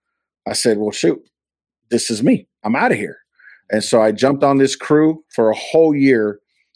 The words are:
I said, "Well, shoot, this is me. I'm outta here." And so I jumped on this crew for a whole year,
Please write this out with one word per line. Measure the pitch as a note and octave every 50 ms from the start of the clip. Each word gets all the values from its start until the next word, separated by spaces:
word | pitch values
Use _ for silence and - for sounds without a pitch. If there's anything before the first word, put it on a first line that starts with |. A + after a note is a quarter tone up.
| _ _ _ _ _ _ _ _ -
I | G#2 -
said, | - - A#2+ G#2+ G#2
"Well, | G#2+ G#2
shoot, | - - - E3+ - - _ _ _ _ _ _ _ _ _ _ _ _ _ -
this | A#2+ A#2 - -
is | A2+ G2+ B2
me. | B3 B3 - - _ _ _ -
I'm | G#2+ A#2+
outta | D3+ A3+ B3+ C#3
here." | G#2+ G#2 D#2 - - _ _ _ _ _ - - _ _ -
And | G#2 G#2+ G#2
so | - B2+ A2+
I | A2 A2
jumped | G#2+ G#2 B2 C3+ C#3 C#3
on | D3 C#3 C#3 C3+
this | C3+ C3+ -
crew | - - - D3+ D3+ D#3 D#3 D#3+ D#3+ _ _
for | - - A2+ A2
a | G#2+
whole | - - - - D#3+ E3 D#3+ D3
year, | C#3+ C#3 C3+ B2+ A2 G#2+ G#2 G2+ - _ _ _ _ _ _ _